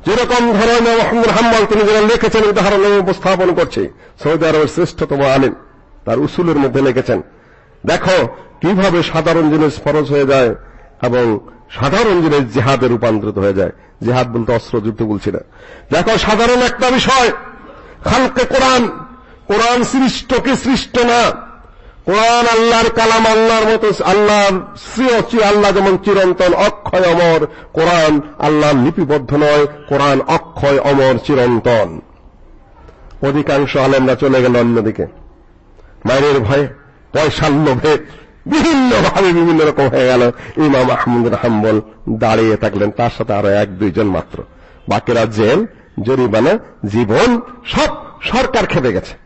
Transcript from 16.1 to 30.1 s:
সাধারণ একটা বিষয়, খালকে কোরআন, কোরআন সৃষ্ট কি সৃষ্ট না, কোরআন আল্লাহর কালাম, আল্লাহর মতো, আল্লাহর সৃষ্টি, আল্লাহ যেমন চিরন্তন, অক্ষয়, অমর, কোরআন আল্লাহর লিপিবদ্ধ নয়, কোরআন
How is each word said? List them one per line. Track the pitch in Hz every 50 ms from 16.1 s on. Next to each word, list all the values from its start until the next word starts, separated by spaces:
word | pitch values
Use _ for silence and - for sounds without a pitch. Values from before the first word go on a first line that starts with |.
| 226 -
সাধারণ | - 202 220 208 233 247 247 247
একটা | 254 240 - - 254 254
বিষয়, | 254 240 - - 262 262 240 214 - - - - - - - - - - - - - - -
খালকে | - 220 254 262 247 - 269 247
কোরআন, | - - 262 262 262 262 254 233 185 160 - - - - - - - - - -
কোরআন | - 202 214 226 233 247 247
সৃষ্ট | 233 - - 269 269 240 - - - - 254
কি | 233 - 254 262
সৃষ্ট | - - 233 269 - - - - 247
না, | 240 240 233 240 226 170 - - - - - - - - - - - - - - -
কোরআন | - 185 214 226 233 240 240 240
আল্লাহর | 233 233 226 226 233 233 226 226 226
কালাম, | 220 226 226 226 220 226 226
আল্লাহর | 220 220 220 226 226 226 220 220 220 220
মতো, | 220 220 214 190 - -
আল্লাহর | 170 190 208 208 208 208 208 202 202 190 185 - - -
সৃষ্টি, | - - - - 220 262 254 233 220 180 - - 233 214
আল্লাহ | 202 208 208 202 -
যেমন | 190 202 190 196 185 185
চিরন্তন, | - 208 196 196 190 185 175 180 185 180 175
অক্ষয়, | - 196 220 - - - - - 185 185 175
অমর, | 170 175 175 165 165 160 151 147 - - - -
কোরআন | - 156 160 170 175 170 160 156 151 147 143 - - -
আল্লাহর | - 151 156 151 151 147 147
লিপিবদ্ধ | 131 120 151 165 196 170 131 151 143 131 113 143
নয়, | 147 151 147 147 147 147
কোরআন | 143 - - - - 143 139 139 143